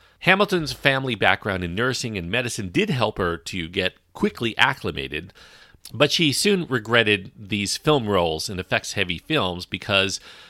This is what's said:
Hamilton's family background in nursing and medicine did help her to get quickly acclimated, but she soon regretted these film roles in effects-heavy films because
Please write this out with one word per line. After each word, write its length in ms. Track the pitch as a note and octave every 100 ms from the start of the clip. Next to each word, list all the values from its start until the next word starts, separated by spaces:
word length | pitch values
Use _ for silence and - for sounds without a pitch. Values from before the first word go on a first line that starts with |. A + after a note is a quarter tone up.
| _ _
Hamilton's 540 | - F#3+ G#3 F#3 C#3+
family 420 | B2+ C#3+ C3+ C3+ G#2+
background 480 | G#2 F#2+ A2 F#2+
in 120 | F2 F2+
nursing 420 | B2+ B2 A#2+ G#2
and 120 | E2+
medicine 400 | A2+ A#2+ - F#2+
did 200 | F2 G#3+
help 300 | C3 G#2+ -
her 180 | F2+ E2+
to 320 | - F#2+ E2
get 240 | F#2 F#2 - _
quickly 460 | - G3+ - A#2 -
acclimated, 760 | C3 C3+ G2+ D#2 C2+ D2 - - - - - _ -
but 180 | A2+ C#3+
she 220 | - D#3
soon 320 | A#2+ G3+ G3 D#3+
regretted 640 | B2+ G#2+ A#2 G#2+ G#2 F#2+ -
these 400 | G2+ G#2+ G2 -
film 320 | D#3 D3 G#2+
roles 400 | G2 E2+ D#2 -
in 100 | F2+
effects-heavy 600 | - A#2+ - - F2+ E2+
films 460 | - D#3 F#2+ F2 -
because 540 | F#2+ - G2+ G2 - - -